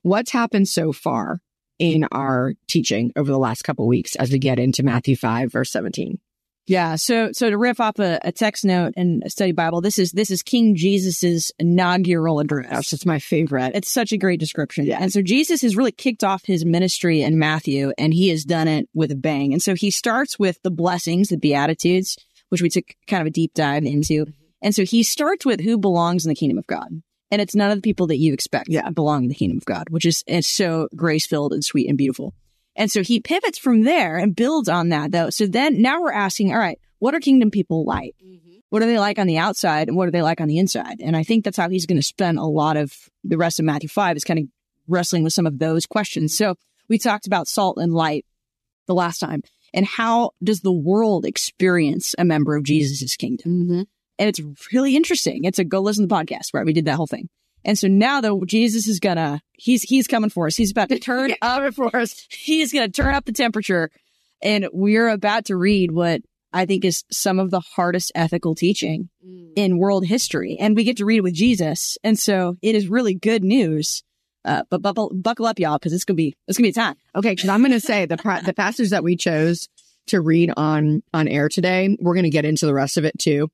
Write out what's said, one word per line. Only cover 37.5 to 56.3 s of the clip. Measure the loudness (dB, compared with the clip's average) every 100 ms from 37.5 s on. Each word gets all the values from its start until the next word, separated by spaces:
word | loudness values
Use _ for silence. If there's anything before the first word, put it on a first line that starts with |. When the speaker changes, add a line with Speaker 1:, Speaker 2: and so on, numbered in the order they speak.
Speaker 2:
people | 2 0 -2 -2
like? | -4 -6 _ -20
Speaker 1:
Mm-hmm. | -20 _ _ _
Speaker 2:
What | 0
are | 2
they | 2
like | 0 0
on | 0
the | 2
outside | 0 0 0 0 0
and | 0
what | 0
are |
they | 2
like | 0 0
on | 0
the | 2
inside? | 0 0 -8 -8
And | -2 -2
I |
think | 2 0 0
that's | -2
how | -2
he's | -2 0
gonna | 0
spend | 0 -2 0 0
a |
lot | 0 0 2 0
of | -2 -8 _ _
the | -4 0
rest | 0 0
of | 0
Matthew | -2 -4
five | 0 0 0
is |
kinda | -2 -2 -4 _ _ _ -2
wrestling | -2 0 0
with | 2
some | 2 0
of | 0
those | 0 0 -2
questions. | -4 -4 -2 -2 0
So | 0 -2 _ _ _
we | 0
talked | 0 -2 -2
about | -2 -2
salt | 0 0 0
and | 0
light | 0 0 -2 -8 _ _ _ _ _ -2
the | 0
last | 0 -4
time. | -6 -6 -8 _ _
And | -2 -2
how | 0 0 2 0 _
does | -2 0
the | 0
world | 0 2 2 2 0 -2
experience | -6 -8 _ 2 2 2 -2 -4 0
a | 2
member | 2 2 0
of |
Jesus' | 0 0 0 -4 -6 -6
kingdom? | -6 -6 -2 0
Speaker 1:
Mm-hmm. | 0 -2 -4 _ _ -2
Speaker 2:
And | 0
it's | 0 -10 -16 -2
really | 0 4 2
interesting. | 2 0 -2 -2
It's | -2 0
a | 0
go | 0
listen | 0 0
to | 2
the | 0
podcast, | -2